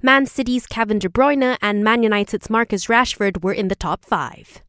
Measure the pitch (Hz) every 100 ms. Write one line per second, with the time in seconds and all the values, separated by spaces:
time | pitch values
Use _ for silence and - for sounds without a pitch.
0 | 262 269 269 - 240 247 - - 220 214
1 | 190 202 269 285 254 247 208 208 208 233
2 | 226 208 208 202 - 220 233 196 - 233
3 | 247 - 202 180 175 180 190 190 165 156
4 | - 190 127 - - -